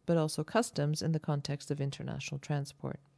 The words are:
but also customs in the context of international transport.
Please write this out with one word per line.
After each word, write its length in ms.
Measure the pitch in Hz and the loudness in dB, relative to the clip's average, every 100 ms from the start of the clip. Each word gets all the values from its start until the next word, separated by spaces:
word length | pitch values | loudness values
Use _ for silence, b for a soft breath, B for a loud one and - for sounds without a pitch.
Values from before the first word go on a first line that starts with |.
| - | 2
but 100 | 165 | 4
also 260 | 151 - | 4 0
customs 600 | 151 226 247 - 147 151 | 0 2 2 2 0 2
in 100 | 160 | 2
the 80 | 160 | 0
context 500 | - 143 143 143 - | 2 0 0 -4 -2
of 120 | 143 | -2
international 560 | 139 139 131 131 - 139 | -2 -4 -6 -6 -6 -6
transport. 600 | - 147 143 - 135 - _ | -2 -2 -4 -6 -6 -8 _